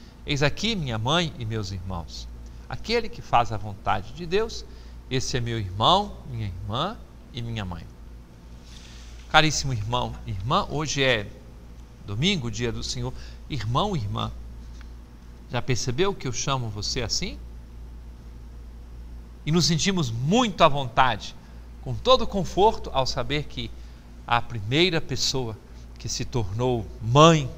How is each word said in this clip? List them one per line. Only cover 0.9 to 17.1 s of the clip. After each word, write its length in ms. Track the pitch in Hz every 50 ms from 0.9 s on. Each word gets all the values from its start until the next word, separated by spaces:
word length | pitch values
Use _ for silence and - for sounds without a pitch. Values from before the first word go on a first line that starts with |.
| 110 107
mãe 360 | 110 131 160 180 170 151 - -
e 60 | 113
meus 260 | 110 113 110 101 95
irmãos. 560 | 101 90 87 95 92 85 78 - - - - - - - - - - - - -
Aquele 400 | - - - 214 233 233 - -
que 120 | - -
faz 300 | - - 127 120 117 104
a 60 | 110
vontade 560 | 101 110 104 98 - - 101 101 101 95 -
de 120 | 131 160 175
Deus, 400 | 156 185 208 226 226 - - - - - - - - - - - -
esse 260 | 127 131 - - 131
é 40 | 123
meu 180 | 117 117 113 113
irmão, 580 | 101 92 95 110 123 151 180 202 208 202 - - - 135
minha 160 | 123 113 107
irmã 500 | 95 87 90 104 101 107 135 165 202 233 - - - - - - -
e 100 | - 127
minha 220 | 117 117 113 110 98
mãe." 200 | 90 85 82 76 - - - - - - - - - - - - - - - - - - - - - - - - - - - - -
Caríssimo 400 | - 156 156 156 135 - - 135
irmão 420 | 123 104 101 113 123 123 117 110 117 - -
e 40 | 117
irmã, 360 | 104 92 98 127 165 202 - -
hoje 340 | - 147 156 135 - 139
é 240 | 135 131 120 107 101 104 - - - - - - - - - - - - - - -
domingo, 440 | 101 101 117 165 202 202 151 120 117
dia 200 | 101 113 123 117
do 120 | 110 117
Senhor. 300 | 110 - - 127 120 127 - - - - - - - -
Irmão 480 | 151 113 101 113 123 156 196 214 185
e 20 | 135
irmã, 320 | 101 98 110 113 110 110 - - - - - - - - - - - - - - - - - - - - - - - -
já 100 | 131 117
percebeu 540 | - 135 120 - - 131 123 151 190 202 190
que 140 | - - 131
eu 40 |
chamo 360 | 117 - - 147 135 127 120 107
você 340 | 101 104 95 - - 131
assim? 360 | 113 95